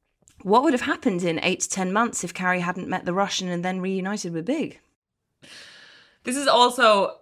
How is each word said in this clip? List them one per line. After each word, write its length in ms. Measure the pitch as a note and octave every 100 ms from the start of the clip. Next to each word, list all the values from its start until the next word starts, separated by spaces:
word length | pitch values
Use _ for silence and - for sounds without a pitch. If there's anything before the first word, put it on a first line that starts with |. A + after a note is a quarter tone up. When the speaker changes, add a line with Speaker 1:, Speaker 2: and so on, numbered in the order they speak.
| _ _ _ _
Speaker 1:
what 220 | F#3 A#3
would 100 | D4+
have 80 | C4+
happened 420 | C#4 F4+ C4 F3
in 160 | F3 D#3+
eight 180 | F3+ -
to 80 | -
ten 240 | F#3+ F#3
months 300 | G#3 A#3+ -
if 100 | E3+
Carrie 260 | - F3+ F3+
hadn't 280 | F3 F3+ -
met 160 | F#3 F3+
the 80 |
Russian 340 | F#3 G3 - F#3
and 140 | F3
then 160 | F3+ F#3
reunited 540 | F#3 F#3+ F#3+ G#3 F3
with 120 | E3 E3+
Big. 340 | D#4 F3 - _ _ _ _ _ _ - - - - - - _ _
Speaker 2:
This 120 | B3 C#4
is 120 | C4+
also 680 | A#3+ B3 B3+ A3+ G3+ F#3 -